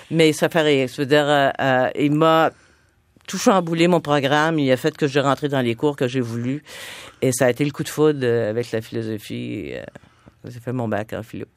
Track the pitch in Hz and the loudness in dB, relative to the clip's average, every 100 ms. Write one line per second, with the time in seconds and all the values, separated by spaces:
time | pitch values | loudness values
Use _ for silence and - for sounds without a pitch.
0 | - 160 156 147 156 170 151 139 127 - | -4 2 4 4 0 2 2 2 0 -4
1 | 135 147 143 147 139 - 135 127 127 - | 2 2 4 4 2 2 2 2 0 0
2 | 147 151 160 160 156 - _ _ _ _ | 0 4 4 4 2 -2 _ _ _ _
3 | _ _ - 190 - 190 170 165 170 170 | _ _ -12 -2 2 2 2 2 4 2
4 | 147 147 131 151 160 160 135 127 156 - | 2 0 2 2 2 2 2 2 0 -2
5 | 147 139 139 135 147 139 120 113 151 143 | -2 0 0 0 0 0 0 0 -2 0
6 | 127 131 117 117 123 143 - - - - | -2 -2 -4 -6 -6 -6 -10 -18 -16 -16
7 | - - 135 123 127 120 147 139 - - | -20 -4 -2 2 0 2 -2 -4 -6 0
8 | 156 147 123 117 107 113 117 110 113 117 | 2 2 0 0 -2 -4 -4 -6 -6 -8
9 | 110 107 - 117 120 113 73 62 - - | -6 -8 -10 -10 -8 -10 -10 -12 -14 -18
10 | - _ - _ 113 120 120 127 117 104 | -20 _ -20 _ -18 -12 -8 -6 -4 -4
11 | 113 95 113 101 - | -6 -10 -12 -14 -16